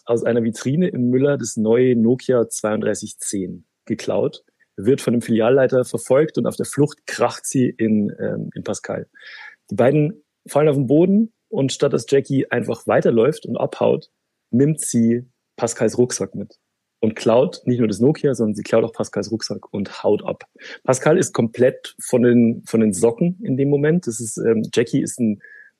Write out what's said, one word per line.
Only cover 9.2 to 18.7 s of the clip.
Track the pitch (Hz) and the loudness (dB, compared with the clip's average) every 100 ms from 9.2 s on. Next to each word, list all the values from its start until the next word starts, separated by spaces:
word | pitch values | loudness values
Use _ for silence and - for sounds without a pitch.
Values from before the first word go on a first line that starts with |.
| - - - - - | -20 -20 -20 -20 -6
Die | 101 | 0
beiden | 123 147 151 214 _ _ - | 2 4 2 -2 _ _ -4
fallen | 143 151 | 2 2
auf | 139 | 2
den | 127 | 4
Boden | 147 185 196 226 _ _ | 4 6 4 2 _ _
und | 202 135 | -2 -2
statt | - 143 | 0 0
dass | 135 - | 0 0
Jackie | 139 135 135 - | 0 2 -2 0
einfach | 120 113 117 - | -2 -4 -4 0
weiterläuft | 113 185 117 120 - - | 2 2 4 2 0 -6
und | 117 | -6
abhaut, | - - 113 123 - _ _ _ _ | -4 0 0 0 -4 _ _ _ _
nimmt | 117 143 156 | 0 2 0
sie | - 120 113 120 123 _ _ - | -2 0 2 0 -4 _ _ -6
Pascals | 117 - 113 110 | -6 -2 0 2
Rucksack | 123 - 98 | 0 -2 -8
mit | - 101 _ _ _ _ _ | -10 -14 _ _ _ _ _
und | 110 110 | -4 -2
klaut | - 113 151 - - | 2 4 2 -2 -2
nicht | 123 | 0
nur | 113 | 0
das | 101 | 2
Nokia, | 120 156 147 | 2 2 0
sondern | 127 110 104 | 0 -2 -4
sie | |
klaut | 107 | 0